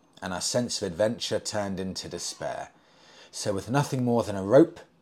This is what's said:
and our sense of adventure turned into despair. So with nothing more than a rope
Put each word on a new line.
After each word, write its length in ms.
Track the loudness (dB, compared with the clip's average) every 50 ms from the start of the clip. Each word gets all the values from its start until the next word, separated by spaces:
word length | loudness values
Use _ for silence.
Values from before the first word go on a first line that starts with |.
| _ _ _ -12
and 100 | -8 -8
our 80 | -6 -4
sense 400 | -4 -2 0 0 0 -2 -4 -4
of 60 | -4
adventure 540 | -4 0 2 2 2 0 -2 -4 -2 -2 -2
turned 400 | -2 -4 -4 -4 -4 -2 -4 -4
into 280 | -6 -6 -6 -8 -8 -8
despair. 600 | -10 -8 -8 -10 -8 -8 -8 -6 -6 -8 -10 -14 -18 _ _ _ -20 -20 -20 -20 -20 -20 -20 -16
So 200 | -12 -6 -4 -2 -2
with 140 | -4 -2 0
nothing 360 | 0 0 0 0 -2 0 0
more 180 | 2 2 2
than 140 | 0 0 -4
a 80 | -4 2
rope 340 | 6 8 8 8 8 4 -4 -20 -20 _ _